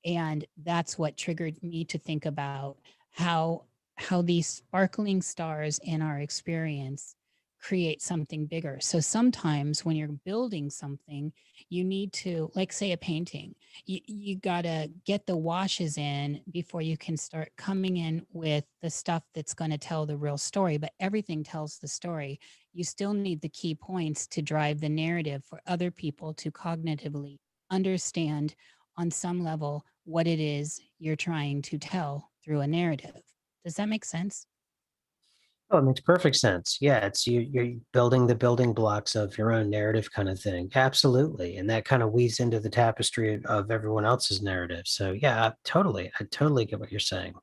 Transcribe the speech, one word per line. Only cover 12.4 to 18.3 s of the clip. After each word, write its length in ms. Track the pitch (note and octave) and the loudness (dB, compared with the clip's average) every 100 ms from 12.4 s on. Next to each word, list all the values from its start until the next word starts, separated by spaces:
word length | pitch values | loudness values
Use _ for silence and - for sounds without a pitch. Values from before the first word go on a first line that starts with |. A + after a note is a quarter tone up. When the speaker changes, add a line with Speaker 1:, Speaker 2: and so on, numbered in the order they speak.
| D#3+ | -4
Speaker 1:
like, 180 | F#3+ F#3+ | -2 -2
say, 200 | - G3+ | -2 -2
a 40 | E3+ | -2
painting, 580 | - D#3 F3 C#3+ F3+ - _ - | -2 -4 -4 -10 -14 -20 _ -18
you, 160 | - F#3+ - | -8 -8 -8
you 300 | G#3 G3+ F#3+ | -10 -6 -4
gotta 540 | G3 F3 E3+ D#3+ D3+ E3 | -2 0 0 -2 -4 -6
get 220 | - G3+ - | -2 -2 0
the 100 | F3 | -2
washes 600 | E3 F3 F#3+ - E3 D3+ | 0 -2 -2 -2 -2 -2
in 420 | C#3+ C#3+ C#3+ D3 - | -2 -2 -4 -6 -6
before 300 | E3+ E3+ E3+ | -8 -6 -6
you 160 | D#3+ D#3+ | -4 -4
can 220 | - D#3 | -4 -6
start 340 | - D#3+ D#3 - | -6 -8 -8 -8
coming 400 | - F#3+ F#3+ F3+ | -4 0 0 0
in 260 | E3 D#3+ - | -2 -4 -6